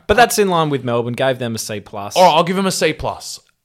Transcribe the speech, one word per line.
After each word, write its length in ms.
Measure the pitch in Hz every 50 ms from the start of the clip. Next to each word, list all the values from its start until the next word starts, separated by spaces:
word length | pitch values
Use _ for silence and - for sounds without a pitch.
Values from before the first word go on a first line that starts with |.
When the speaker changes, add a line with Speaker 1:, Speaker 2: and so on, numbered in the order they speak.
| _
Speaker 1:
But 80 | - 208
that's 240 | 240 233 214 - 214
in 100 | 202 190
line 200 | 175 165 160 151
with 140 | 143 127 123
Melbourne. 300 | 123 117 120 117 120 120
Gave 260 | 123 131 135 127 117
them 160 | 127 117 113
a 40 | 107
C 200 | - - 110 104
plus. 340 | 98 - - 101 101 104 -
Speaker 2:
All 80 | 175 185
right, 100 | 170 147
I'll 80 | 160 175
give 120 | 165 190
them 100 | 196 196
a 60 | 190
C 220 | - - 185 156 147
plus. 460 | - 139 107 95 - - - - - _ _ _ _